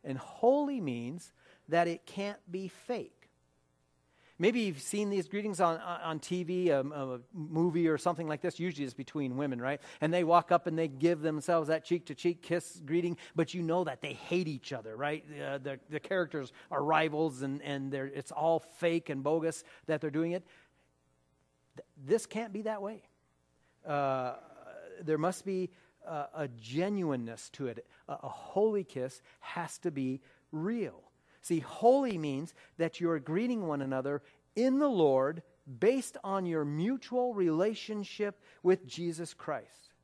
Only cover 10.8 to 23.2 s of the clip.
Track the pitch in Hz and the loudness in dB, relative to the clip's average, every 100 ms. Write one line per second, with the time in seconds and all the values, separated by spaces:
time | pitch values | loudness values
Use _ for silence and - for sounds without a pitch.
10.8 | 165 135 165 170 156 151 139 165 151 160 | -2 2 2 4 0 0 2 2 4 -2
11.8 | - 175 - 139 175 170 - 170 - 180 | 0 -2 -2 -2 0 -2 -2 -2 -2 -14
12.8 | 143 170 175 170 - - 156 180 165 175 | 0 2 2 -4 -4 -2 0 0 0 2
13.8 | 160 127 147 123 - 175 160 135 - 127 | 0 -4 -8 -8 -2 0 0 -4 -6 -8
14.8 | 110 110 143 151 143 147 139 139 135 135 | -8 -4 -2 -4 -8 -8 -6 -4 -6 -8
15.8 | - 151 - 190 165 156 127 - - 143 | -8 -8 -2 0 0 -2 -6 -12 -6 -2
16.8 | 143 156 160 151 160 127 135 143 143 139 | 4 4 4 2 0 0 -4 -4 -4 -4
17.8 | 135 135 135 139 - - 160 165 - - | -4 -4 -6 -8 -8 0 2 2 0 -2
18.8 | 175 170 160 135 139 160 160 151 - - | 0 0 -2 -2 2 2 0 -4 -14 -14
19.8 | - 151 156 143 165 180 - - _ _ | -4 -2 0 0 0 -2 -6 -20 _ _
20.8 | _ _ _ _ _ _ _ _ _ - | _ _ _ _ _ _ _ _ _ -20
21.8 | - - 135 220 - 208 226 202 214 214 | -20 -16 0 0 0 -6 -6 -4 -4 -4
22.8 | 196 220 _ _ | -6 -10 _ _